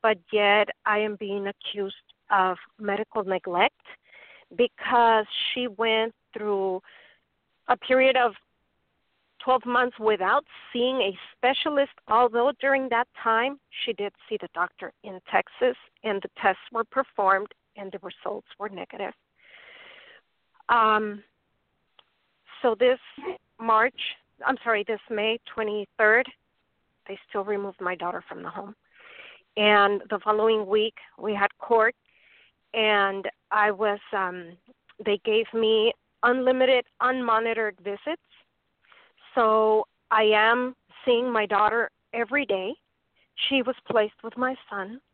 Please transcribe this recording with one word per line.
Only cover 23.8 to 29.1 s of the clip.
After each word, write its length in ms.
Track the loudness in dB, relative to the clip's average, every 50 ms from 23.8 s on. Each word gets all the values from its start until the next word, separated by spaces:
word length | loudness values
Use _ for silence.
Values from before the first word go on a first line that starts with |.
| 4 2 -2 -6 -12 -12 -12 _ _ _ _ _ -4
I'm 120 | -4 -4 -4 -2
sorry, 220 | -2 -2 -2 -2
this 140 | -4 -6 -8 -8 _
May 280 | -6 -4 -2 -2 -4 -4 _ -14 -8
twenty-third, 720 | -6 -6 -6 -6 -6 -8 _ _ _ 4 4 4 4 2 -2 -8 _ _ _ _ _ _ _ _ _ _ _ _ _ _ -16
they 100 | -16 -16 -16 _
still 140 | -8 -8 -4
removed 380 | -4 -4 -4 -4 -8 -10 _
my 160 | -8 -8 -6
daughter 260 | -6 -6 -8 -8 -8 -10 -14
from 160 | -16 -14 -12
the 60 | -12
home. 260 | -12 -12 -14 -14 -16 _ _ _ _ _ -20 -20